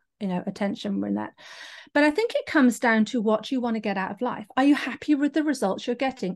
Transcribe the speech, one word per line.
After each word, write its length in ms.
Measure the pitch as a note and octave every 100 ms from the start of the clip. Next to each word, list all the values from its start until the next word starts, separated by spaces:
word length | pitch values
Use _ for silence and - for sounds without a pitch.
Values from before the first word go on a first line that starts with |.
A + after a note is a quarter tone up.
| _ -
you 80 | G3+
know, 160 | F3+ -
attention 560 | G3 G3+ - G#3 G3
in 100 | G3+
that. 200 | G3+ G#2+ - - - - - -
But 100 | D4
I 60 | D4+
think 240 | D4+ A#4
it 140 | C#5+ -
comes 320 | D#4+ B3+ A3
down 260 | B3 A3 G#3+
to 160 | B3
what 300 | G#3+ G#3+ -
you 100 | C4
want 140 | A#3+ A3+
to 40 |
get 160 | G#3+ G3
out 140 | F#3+
of 120 | G3+
life. 260 | B3 - G#3+ -
Are 80 | C#4
you 80 |
happy 400 | C#4+ - A3+ -
with 200 | D4 C#4+
the 100 | D#4
results 420 | D4+ C#4 G3+ F#3+ -
you're 100 | A#3+
getting? 380 | C4+ C4 F#3